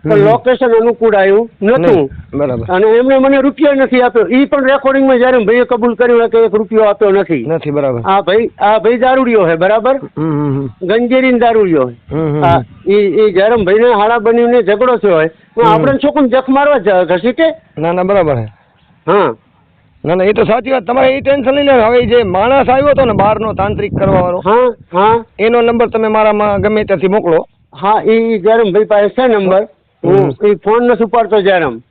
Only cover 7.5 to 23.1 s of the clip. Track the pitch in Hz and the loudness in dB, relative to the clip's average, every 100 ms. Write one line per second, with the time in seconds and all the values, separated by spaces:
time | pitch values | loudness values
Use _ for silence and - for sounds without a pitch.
7.5 | 160 151 143 139 120 113 196 190 214 233 | -6 -4 -4 -2 -4 -2 -2 0 -2 -2
8.5 | - 202 220 220 240 254 262 240 220 170 | -2 0 0 0 0 0 0 0 0 0
9.5 | 165 185 220 226 269 143 - 160 147 147 | 0 0 0 0 -2 -6 -6 -4 -2 -4
10.5 | 139 135 - 180 220 240 262 262 240 233 | -4 -8 -10 -4 -2 0 0 2 2 2
11.5 | 220 196 156 127 120 - 143 156 147 170 | 2 0 0 -2 -6 -10 -6 -4 0 0
12.5 | 170 123 - 165 208 202 190 214 180 208 | 0 -2 -10 -2 0 2 0 0 2 0
13.5 | 233 180 208 240 214 214 240 214 233 240 | 0 0 2 2 2 0 0 0 0 2
14.5 | 247 190 202 254 233 202 165 160 - _ | 0 0 0 0 0 0 0 0 -6 _
15.5 | - 226 214 277 269 285 294 262 262 262 | 0 2 2 0 0 -2 0 0 0 0
16.5 | 269 285 277 190 185 170 180 220 285 320 | 0 2 0 0 0 0 -2 -2 0 -2
17.5 | 320 _ - 165 175 185 202 160 127 107 | -2 _ -6 -4 -2 0 0 0 -2 -6
18.5 | _ _ _ _ _ - 202 160 113 _ | _ _ _ _ _ -2 0 0 -4 _
19.5 | _ _ _ _ _ 143 180 190 220 165 | _ _ _ _ _ -4 0 0 0 0
20.5 | 233 233 262 175 254 262 269 269 277 247 | 0 -2 -4 -2 0 0 0 -2 0 0
21.5 | 277 285 262 220 247 240 240 208 185 226 | 0 2 2 4 2 2 2 2 0 2
22.5 | 269 247 254 294 269 254 | 2 2 0 2 2 0